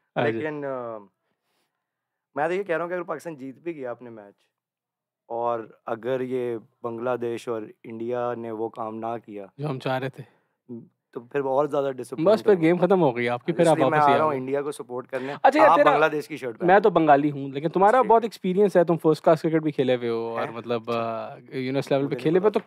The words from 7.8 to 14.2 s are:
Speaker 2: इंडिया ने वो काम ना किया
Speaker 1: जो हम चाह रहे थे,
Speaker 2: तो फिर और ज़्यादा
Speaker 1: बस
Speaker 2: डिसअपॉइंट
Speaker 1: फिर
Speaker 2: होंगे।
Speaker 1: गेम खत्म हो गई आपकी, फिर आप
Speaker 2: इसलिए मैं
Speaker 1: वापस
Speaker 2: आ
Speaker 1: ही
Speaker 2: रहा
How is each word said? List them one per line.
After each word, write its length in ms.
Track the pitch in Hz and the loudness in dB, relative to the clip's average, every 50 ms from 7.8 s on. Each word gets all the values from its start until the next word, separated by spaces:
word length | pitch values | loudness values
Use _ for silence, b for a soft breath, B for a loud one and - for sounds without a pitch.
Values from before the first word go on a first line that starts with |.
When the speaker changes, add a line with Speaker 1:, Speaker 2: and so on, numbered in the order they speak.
| _ | _
Speaker 2:
इंडिया 500 | 123 113 113 113 117 123 123 120 120 120 | -16 -12 -10 -8 -6 -6 -4 -4 -6 -6
ने 160 | 117 117 117 | -6 -8 -10
वो 180 | 113 107 113 113 | -8 -6 -6 -8
काम 260 | - - 117 110 110 | -8 -8 -10 -10 -8
ना 220 | 113 110 113 117 117 | -8 -8 -8 -8 -8
किया 340 | 113 - 104 101 98 98 _ - | -12 -14 -16 -16 -16 -16 _ -10
Speaker 1:
जो 80 | 139 151 | -8 -8
हम 120 | 147 131 | -8 -6
चाह 180 | - 139 131 131 | -6 -4 -4 -4
रहे 120 | 127 131 | -6 -8
थे, 320 | - - 135 - _ _ _ _ _ _ _ _ 123 117 - _ _ _ _ _ _ | -10 -12 -18 -20 _ _ _ _ _ _ _ _ -16 -16 -16 _ _ _ _ _ _
Speaker 2:
तो 80 | 143 117 120 - | -16 -16 -6 -6
फिर 80 | 143 | -4
और 260 | 135 135 135 135 151 143 | -2 0 0 0 0 0
ज़्यादा 220 | 131 147 139 139 | 0 -2 -2 -4
Speaker 1:
बस 60 | 135 | -6
Speaker 2:
डिसअपॉइंट 460 | 123 123 - - - 156 190 220 220 | -8 -10 -12 -6 0 2 2 2 4
Speaker 1:
फिर 120 | - 226 208 | 4 2 2
Speaker 2:
होंगे। 140 | 180 160 160 | 4 4 2
Speaker 1:
गेम 100 | 175 170 | 2 2
खत्म 220 | 170 180 202 185 | 2 2 4 4
हो 120 | 170 139 | 4 2
गई 160 | 117 120 120 120 | 2 0 -2 -2
आपकी, 260 | 120 120 - - 170 | -2 -4 -4 -6 0
फिर 140 | 170 170 165 | 2 4 4
आप 100 | 151 160 | 4 4
Speaker 2:
इसलिए 120 | 139 131 | 4 2
मैं 80 | 156 151 | 4 4
Speaker 1:
वापस 120 | 147 143 | 4 4
Speaker 2:
आ 20 | |
Speaker 1:
ही 40 | 139 | 4
Speaker 2:
रहा 80 | 143 | 4